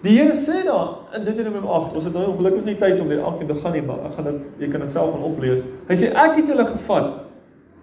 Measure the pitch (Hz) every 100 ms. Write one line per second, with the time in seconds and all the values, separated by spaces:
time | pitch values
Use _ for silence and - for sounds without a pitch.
0 | 185 226 302 311 285 359 359 214 - -
1 | - 220 202 220 220 202 196 170 160 156
2 | 170 170 196 175 185 190 208 196 196 180
3 | 160 147 151 170 151 147 175 160 135 123
4 | 147 - 151 143 - - 143 143 143 165
5 | 160 151 151 156 131 127 - - - 180
6 | - - 320 311 302 262 226 - - 180
7 | - - - - - - _ -